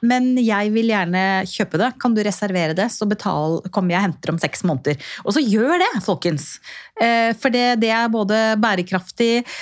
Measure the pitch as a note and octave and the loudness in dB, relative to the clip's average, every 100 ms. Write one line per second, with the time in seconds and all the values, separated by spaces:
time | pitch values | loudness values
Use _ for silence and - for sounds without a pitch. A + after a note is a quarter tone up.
0 | A#3 B3 B3+ B3+ A3+ G3+ G#3 A3 A3+ G#3 | 2 2 2 2 2 2 2 2 2 2
1 | E3+ F#3 F#3+ F#3+ F#3+ - G3 D#3+ A#3+ - | 0 0 2 0 -2 -4 -2 0 -2 0
2 | B3 G#3+ G#3 F#3 G#3 F#3 D#3 E3 A3 - | 0 2 0 -2 -2 0 0 0 -2 -2
3 | G#3 G#3 G3+ D#3 D#3 E3 F#3 - F3+ F3 | -2 -2 -2 0 0 -2 -4 -2 0 0
4 | G3 C#3+ - E3 - - F3 C3+ C#3+ C#3+ | 0 -4 -4 -4 -4 -4 -2 -2 -2 -4
5 | - - - B3 B3 G#3+ B3+ F4 G4+ C#4 | -6 -10 -2 0 2 2 2 2 0 -2
6 | - D#3+ F3 D3 - - - - - - | -2 -2 -2 -2 -6 -10 -16 -20 -10 -2
7 | A#3 A#3 A3+ A3+ C4+ A#3+ B3 A#3 A3+ A3+ | 2 2 0 0 0 2 2 2 2 2
8 | A#3 A3+ G3+ A3 A3 G#3+ A3 F#3 F3+ F#3 | 0 0 2 2 2 2 2 0 -2 -4
9 | - - A#3 A#3+ A#3+ - | -4 0 2 2 -2 -10